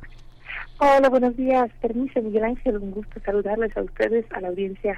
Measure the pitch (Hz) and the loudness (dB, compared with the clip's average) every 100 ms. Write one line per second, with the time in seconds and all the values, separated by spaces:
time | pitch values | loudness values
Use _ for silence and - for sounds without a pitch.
0 | - - - - - - - - 285 277 | -16 -18 -20 -20 -14 -14 -14 2 6 6
1 | 269 254 247 240 262 254 240 - 233 226 | 6 6 2 2 2 2 2 -2 -4 -2
2 | 269 - 220 208 220 247 262 208 196 190 | -2 -2 0 0 0 -2 -2 -2 -4 -8
3 | 214 220 - 202 196 214 220 208 190 - | -10 -8 -2 0 0 0 -2 -2 -6 -2
4 | 214 226 226 214 185 180 196 190 208 | 0 0 -2 -6 -6 -4 -6 -4 -4